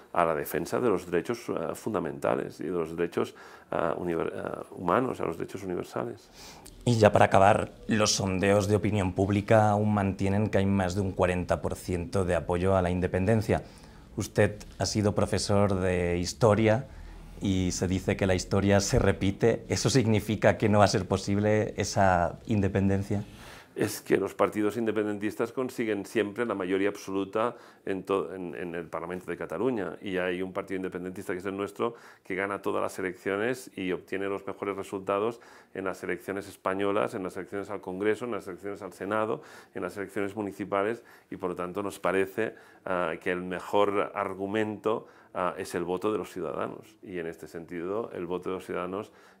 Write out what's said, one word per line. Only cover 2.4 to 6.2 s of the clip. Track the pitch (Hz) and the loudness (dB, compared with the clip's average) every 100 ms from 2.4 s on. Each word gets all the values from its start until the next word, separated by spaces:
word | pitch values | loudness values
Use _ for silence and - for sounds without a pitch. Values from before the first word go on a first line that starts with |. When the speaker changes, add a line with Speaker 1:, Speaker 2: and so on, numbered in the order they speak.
| - - | -2 -6
Speaker 1:
y | |
de | 78 | -4
los | 87 80 82 | -2 -2 -2
derechos, | 87 - 117 - - - - | 0 0 -2 -6 -20 -20 -6
ah, | - - - | -2 -2 -2
univer-, | 87 82 80 101 | -2 -2 -2 -4
ah, | 95 - - | -6 -8 -10
humanos, | 98 87 104 131 90 | -4 2 2 2 -2
a | |
los | 90 85 | -4 -4
derechos | 92 95 | -8 -8
universales. | 95 90 87 123 120 107 | -6 -6 -6 -6 -8 -10